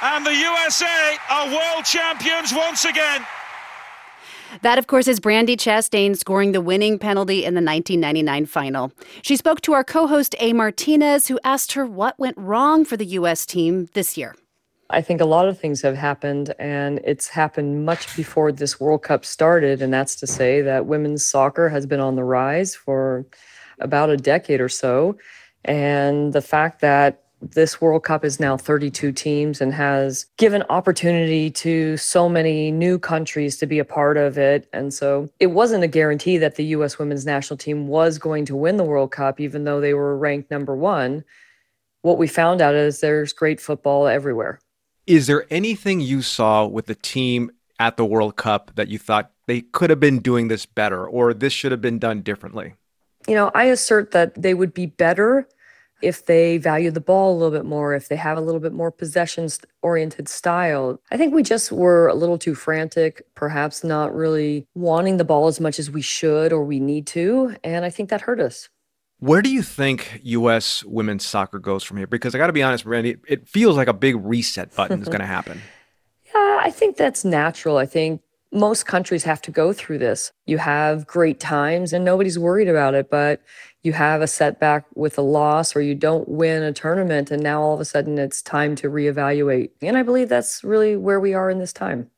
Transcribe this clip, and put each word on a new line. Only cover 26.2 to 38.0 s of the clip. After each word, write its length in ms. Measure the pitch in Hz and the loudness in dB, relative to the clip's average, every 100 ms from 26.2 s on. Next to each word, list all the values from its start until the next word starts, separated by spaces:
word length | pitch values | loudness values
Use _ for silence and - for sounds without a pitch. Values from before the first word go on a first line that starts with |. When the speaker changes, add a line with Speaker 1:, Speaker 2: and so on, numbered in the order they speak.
| 147 | 0
Speaker 3:
the 80 | 143 | 0
fact 400 | - 156 160 - | 0 0 0 0
that 380 | 151 143 143 135 _ _ | 2 4 4 2 _ _
this 380 | 127 156 160 - | -6 2 2 4
World 220 | 165 156 | 2 2
Cup 200 | - 156 | 0 -2
is 160 | 151 139 | -2 -2
now 160 | 147 135 | -2 -2
thirty-two 580 | - 151 143 - 147 | 0 0 0 -4 -4
teams 480 | 131 151 147 151 143 | -4 -2 0 -2 -2
and 120 | 135 | -2
has 540 | 143 143 139 135 131 - - | 0 0 0 0 -4 -10 2
given 240 | 226 202 - | 2 2 0
opportunity 800 | 170 185 170 170 170 165 160 156 | 0 2 0 2 2 2 0 -2
to 480 | - 165 165 156 156 | -4 -2 0 0 -2
so 320 | - 180 175 | 0 2 2
many 400 | 170 160 156 156 | 2 2 0 0
new 300 | 160 175 180 | 0 0 0
countries 580 | - 160 156 156 147 - | -2 -4 -4 -4 -4 -4
to 80 | 147 | -2
be 140 | 151 | -2
a 40 | |
part 320 | 139 151 147 147 | -2 0 2 4
of 220 | 143 135 | 2 2
it. 320 | 139 143 139 | 2 2 -2
And 200 | - 139 | -8 -6
so 340 | 139 139 139 151 _ | -4 -2 0 -4 _
it 80 | 185 | 2
wasn't 360 | 170 233 220 | 4 2 2
a 40 | 170 | 2
guarantee 500 | 156 156 147 180 180 | 2 2 0 0 2
that 160 | 156 | 2
the 120 | 151 151 | 0 -4
U 180 | 156 | 0
S 160 | 147 - | -2 -2
women's 260 | 147 143 135 | -6 -4 -4
national 320 | 143 139 143 | -4 -4 -10
team 300 | - 147 143 | -6 -6 -2
was 320 | 151 | 2